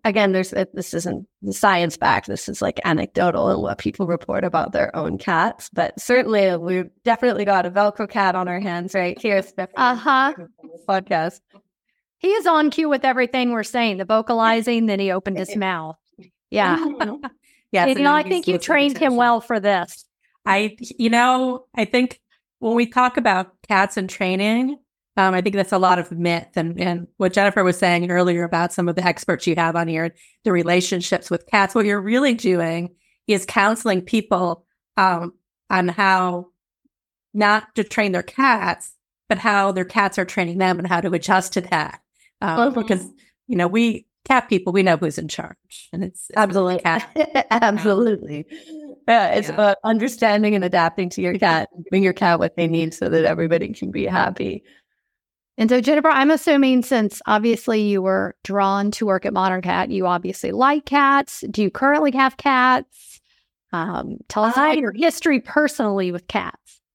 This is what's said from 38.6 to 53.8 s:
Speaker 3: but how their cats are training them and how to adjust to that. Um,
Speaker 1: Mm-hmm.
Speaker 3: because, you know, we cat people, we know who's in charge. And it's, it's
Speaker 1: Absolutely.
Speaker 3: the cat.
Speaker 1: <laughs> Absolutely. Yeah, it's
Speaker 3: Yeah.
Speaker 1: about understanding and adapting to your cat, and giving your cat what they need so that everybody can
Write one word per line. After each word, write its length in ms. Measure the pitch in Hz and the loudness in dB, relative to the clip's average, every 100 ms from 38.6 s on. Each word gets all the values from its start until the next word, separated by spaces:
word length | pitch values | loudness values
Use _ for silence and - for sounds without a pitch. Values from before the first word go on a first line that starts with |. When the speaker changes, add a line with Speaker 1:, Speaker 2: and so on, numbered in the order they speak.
| 185 - - _ _ _ _ | 0 -6 -10 _ _ _ _
Speaker 3:
but 100 | 190 | -2
how 340 | 226 202 196 | 2 2 2
their 120 | 185 | 0
cats 340 | 185 233 202 - | -2 0 0 0
are 60 | |
training 340 | 185 - 170 180 | -4 -2 -2 0
them 200 | 185 175 | 0 0
and 80 | 185 | 0
how 140 | 175 | -2
to 120 | 165 | 0
adjust 400 | 170 180 190 180 | -2 2 0 2
to 60 | 202 | -6
that. 380 | 180 170 151 - _ _ _ _ | -2 -4 -4 -10 _ _ _ _
Um, 180 | - 165 240 | -4 0 0
Speaker 1:
Mm-hmm. 100 | 247 | 0
Speaker 3:
because, 260 | 214 185 - _ _ _ - | -2 -2 -4 _ _ _ -4
you 80 | 202 | -2
know, 100 | 175 | 0
we 380 | 214 233 214 _ _ - | 2 0 -2 _ _ 0
cat 220 | 262 - | 0 2
people, 240 | 190 185 | -2 0
we 100 | 190 | 2
know 140 | 185 160 | 2 2
who's 220 | 165 147 | -2 -6
in 100 | 160 | -10
charge. 600 | - 165 - _ - - | -10 -12 -16 _ -20 -14
And 120 | 170 | -10
it's, 240 | 185 - - | -10 -10 -8
it's 60 | - | -2
Speaker 1:
Absolutely. 400 | 208 185 180 180 | 0 2 0 0
Speaker 3:
the 60 | |
cat. 640 | 170 165 - 311 311 285 - | -2 -2 -4 -4 -2 -2 0
Speaker 1:
<laughs> 40 | |
Absolutely. 960 | 226 226 202 202 196 240 202 - 147 - 320 320 311 294 - - | 2 2 2 0 2 2 0 -6 -12 -12 -18 -18 -18 -18 -8 2
Yeah, 200 | 233 185 | 4 4
it's 140 | 202 208 | 0 -2
Speaker 3:
Yeah. 60 | |
Speaker 1:
about 220 | - 208 196 | 2 2 2
understanding 680 | 214 226 247 233 220 208 214 | 0 0 0 0 2 4 2
and 100 | 208 | 2
adapting 440 | 180 180 165 185 180 | 2 2 0 0 -6
to 120 | - | -2
your 160 | 180 180 | -4 0
cat, 300 | 185 160 - | 2 2 -2
and 100 | - | -12
giving 180 | 170 190 | -2 2
your 100 | 196 | 2
cat 260 | 190 185 170 | 2 2 2
what 180 | 165 - | 0 0
they 100 | 165 | 0
need 260 | 165 165 | 0 -2
so 160 | - - | -4 0
that 160 | 165 | 2
everybody 480 | 160 165 165 165 160 | 2 0 0 0 -2
can 180 | - | -8